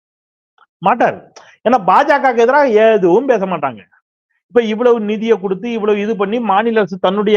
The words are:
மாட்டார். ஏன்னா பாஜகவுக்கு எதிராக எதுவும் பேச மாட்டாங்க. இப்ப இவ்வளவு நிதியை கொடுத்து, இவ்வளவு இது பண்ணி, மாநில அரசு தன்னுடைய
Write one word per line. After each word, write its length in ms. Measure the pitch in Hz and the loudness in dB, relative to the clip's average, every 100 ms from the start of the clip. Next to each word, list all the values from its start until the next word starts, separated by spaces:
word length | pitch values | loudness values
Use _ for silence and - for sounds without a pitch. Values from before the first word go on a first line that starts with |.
| _ _ _ _ _ _ _ _ | _ _ _ _ _ _ _ _
மாட்டார். 360 | 180 233 208 - - - - _ | -2 0 0 -2 -14 -20 -20 _
ஏன்னா 140 | 214 254 | -2 0
பாஜகவுக்கு 600 | 180 202 294 285 262 233 | 2 2 2 2 2 2
எதிராக 280 | 233 285 277 214 | 2 2 2 4
எதுவும் 500 | 220 214 180 196 269 | 4 4 2 2 2
பேச 140 | 226 190 | -2 -2
மாட்டாங்க. 360 | 170 139 110 - _ _ _ _ _ _ | -4 -6 -8 -20 _ _ _ _ _ _
இப்ப 80 | 202 | -2
இவ்வளவு 340 | 220 220 247 233 | -2 0 0 0
நிதியை 340 | 208 214 226 214 | -2 -4 -2 -2
கொடுத்து, 300 | 190 190 233 | -2 -6 -6
இவ்வளவு 320 | 226 208 208 | -4 -2 -2
இது 100 | 208 196 | -2 -4
பண்ணி, 220 | 196 240 | -4 -4
மாநில 380 | 220 196 233 220 | 0 0 0 -2
அரசு 140 | 185 185 | -2 -2
தன்னுடைய 380 | 185 202 208 | -2 -2 0